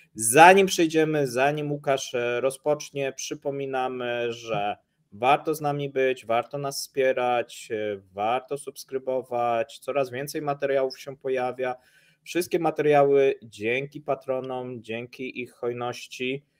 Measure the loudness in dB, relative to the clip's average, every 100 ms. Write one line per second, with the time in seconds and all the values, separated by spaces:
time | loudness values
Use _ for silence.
0 | _ -6 2 10 10 10 6 2 2 2
1 | 2 2 0 2 0 0 -4 -4 0 -2
2 | -2 -4 -2 0 -2 -2 -2 -2 -4 -6
3 | -6 -6 -10 -8 -6 -6 -4 -4 -4 -4
4 | -4 -2 -4 -6 -4 -2 -2 -4 _ _
5 | _ -2 2 2 2 -4 -2 -4 -4 0
6 | 0 0 -2 -2 -2 -6 -6 -8 -6 0
7 | 2 2 0 0 -2 -10 -10 -6 -4 -6
8 | -8 -4 -2 -2 -4 -10 -10 -16 -10 -8
9 | -4 -4 -4 -2 0 0 -2 -8 -4 -2
10 | -2 -4 -8 -6 -6 -4 -2 0 -2 -4
11 | -14 -10 -4 -2 -2 -4 -6 -6 _ _
12 | _ _ -8 -6 -2 0 0 0 4 6
13 | 6 6 4 2 -6 -6 -2 -2 -4 -8
14 | -6 -6 -4 -6 -4 -8 -8 -10 -10 -10
15 | -10 -12 -12 -10 -12 -8 -6 -4 -6 -8
16 | -12 -8 -6 -6 -10 _